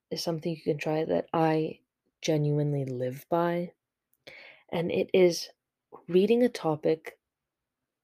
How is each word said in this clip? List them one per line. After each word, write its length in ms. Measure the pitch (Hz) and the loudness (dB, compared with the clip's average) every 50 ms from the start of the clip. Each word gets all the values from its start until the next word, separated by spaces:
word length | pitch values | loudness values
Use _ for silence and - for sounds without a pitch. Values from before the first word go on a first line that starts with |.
| _ - | _ -12
is 140 | 185 170 - | -10 -8 -6
something 280 | 175 165 156 151 175 | -4 -6 -4 -4 -6
you 100 | 165 151 - | -8 -6 -4
can 160 | - 160 147 | -4 -4 -2
try 260 | - 160 156 156 160 | -2 -2 -2 -2 -2
that 220 | 165 175 170 - - | 0 -2 -2 -2 -2
I 480 | - 165 160 160 156 160 156 170 - - _ _ _ _ _ _ _ _ | 0 2 2 2 2 0 -2 -4 -6 -12 _ _ _ _ _ _ _ _
genuinely 640 | - - 160 151 147 147 147 147 147 147 143 143 135 | -2 0 0 2 2 0 0 0 0 0 -2 -4 -4
live 400 | 131 131 123 127 127 127 139 - - | -4 -6 -6 -6 -6 -8 -8 -6 -2
by, 440 | 170 170 170 175 170 175 175 170 - _ _ _ _ _ _ _ _ _ _ - - - - - - - _ - | -2 0 0 0 -2 -4 -6 -8 -10 _ _ _ _ _ _ _ _ _ _ -20 -20 -20 -20 -20 -20 -20 _ -8
and 220 | - 170 165 170 | -6 -4 -4 -2
it 200 | - 185 185 - - | -2 -2 -2 2 4
is 360 | 190 185 175 170 - - - - _ _ _ _ _ _ _ - - - - | 6 6 6 4 2 -6 -12 -16 _ _ _ _ _ _ _ -20 -18 -6 0
reading 360 | 170 185 196 208 233 240 247 | 2 4 4 4 4 4 4
a 60 | 233 | 2
topic 680 | 240 - - 160 156 151 - 160 160 160 - - - _ _ _ _ _ _ _ _ _ _ _ _ _ _ _ _ _ | 0 0 -2 -2 -2 0 0 0 0 -2 -4 -12 -18 _ _ _ _ _ _ _ _ _ _ _ _ _ _ _ _ _